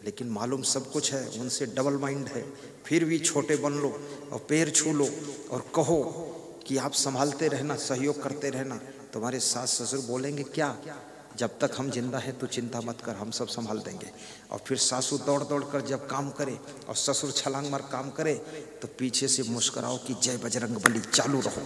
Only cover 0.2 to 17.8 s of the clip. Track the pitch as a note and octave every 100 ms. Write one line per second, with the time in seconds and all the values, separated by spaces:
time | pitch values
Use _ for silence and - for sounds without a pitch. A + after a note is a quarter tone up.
0.2 | A#2+ G#2 A#2+ C#3 B2+ C#3 B2 D3+ - C#3
1.2 | A#2+ G#2+ B2 - C3 G#2 C#3 C#3 C#3 C#3
2.2 | B2 A#2+ - - - - - E3 E3 E3
3.2 | E3 D3 C3+ D3 C#3+ C#3+ C#3+ - - -
4.2 | - A#2+ - D#3 D#3 C#3+ D#3+ D3+ C3+ -
5.2 | D3 C3+ - B2 - - C3 C#3+ D3+ E3
6.2 | D#3 A2+ - - - C3+ C3 - C#3 B2+
7.2 | D3 C#3 D#3 C#3 D3 C#3 - B2+ C#3+ C#3+
8.2 | C#3 D3 C#3 B2+ C3+ A2+ - - - A#2
9.2 | A#2 B2+ - B2 B2+ - A2+ C3+ A#2+ B2+
10.2 | C#3 D3 C3+ - D3 A2 D#3 C#3+ - -
11.2 | - - A2+ - D3 - C3 B2 B2 B2+
12.2 | C3 - B2+ - A#2 A#2+ A#2 A2+ A#2+ G2+
13.2 | G#2+ - A#2+ - A2+ G#2+ - F#2 - -
14.2 | - - - - - C3 - B2+ B2+ C#3+
15.2 | C#3+ C#3+ C#3+ C#3+ C3 C#3+ C3+ C3+ C3+ C3
16.2 | C#3+ B2 C#3 A2+ - - - A2 - C3
17.2 | C#3+ B2 C#3 C3+ D3 C#3